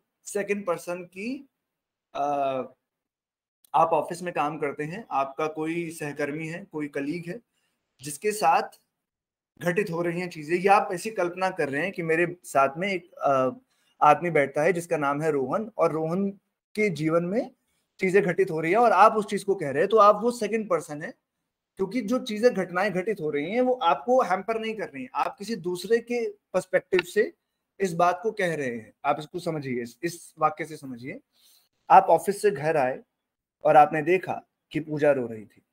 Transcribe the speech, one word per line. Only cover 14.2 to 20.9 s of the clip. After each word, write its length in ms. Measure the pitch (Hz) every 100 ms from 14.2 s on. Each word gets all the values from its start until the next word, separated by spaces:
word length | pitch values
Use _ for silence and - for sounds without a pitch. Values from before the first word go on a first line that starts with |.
| 175
बैठता 320 | 156 139 147
है 120 | 151
जिसका 240 | 156 170 160
नाम 240 | 143 143
है 100 | 160
रोहन, 400 | 147 127 175 220 -
और 140 | 160
रोहन 380 | 156 160 180 196 196 _ _ _ -
के 140 | 214
जीवन 340 | 151 156 165
में 280 | 175 208 247 - _ _ _ -
चीजें 240 | 185 185
घटित 280 | 185 170 190
हो 80 | 160
रही 120 | 160
है 60 | 202
और 140 | 240
आप 220 | 180 214
उस 120 | 220 208
चीज 180 | 196
को 120 | - 196
कह 140 | 147
रहे 100 | 135
हैं, 100 | 190
तो 80 | 220
आप 240 | 202 196
वो 100 | 233
second 380 | 240 208 220 208
person 320 | 170 151